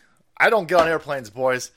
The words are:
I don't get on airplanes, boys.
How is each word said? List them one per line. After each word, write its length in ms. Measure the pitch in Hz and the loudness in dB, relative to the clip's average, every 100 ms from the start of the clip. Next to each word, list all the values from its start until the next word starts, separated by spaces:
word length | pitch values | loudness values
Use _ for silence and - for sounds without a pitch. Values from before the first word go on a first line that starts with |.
| _ _ _ - | _ _ _ 0
I 140 | 196 | 2
don't 160 | 220 160 | 2 0
get 140 | 180 | 2
on 80 | 165 | 2
airplanes, 420 | 156 151 139 110 | 0 -4 -10 -10
boys. 400 | 123 127 127 - | -2 0 0 -4